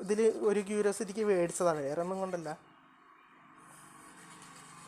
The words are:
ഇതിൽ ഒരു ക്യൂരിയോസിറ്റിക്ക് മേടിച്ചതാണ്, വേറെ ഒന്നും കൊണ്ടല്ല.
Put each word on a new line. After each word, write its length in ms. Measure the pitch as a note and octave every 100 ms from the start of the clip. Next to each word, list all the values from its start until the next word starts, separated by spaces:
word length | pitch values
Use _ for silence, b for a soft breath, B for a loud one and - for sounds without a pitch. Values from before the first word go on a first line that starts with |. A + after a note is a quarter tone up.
| F#3
ഇതിൽ 140 | G#3 A3+ - A3
ഒരു 120 | G3+ G3
ക്യൂരിയോസിറ്റിക്ക് 520 | G#3 G3+ G3 G3+ G3+ G#3
മേടിച്ചതാണ്, 460 | F#3 E3+ - F3+ D3+ C#3
വേറെ 120 | D3+ F3
ഒന്നും 140 | F#3+
കൊണ്ടല്ല. 260 | F#3+ F3+ D#3 E3 - - - - - - - - - - - - - - - - - - - - - -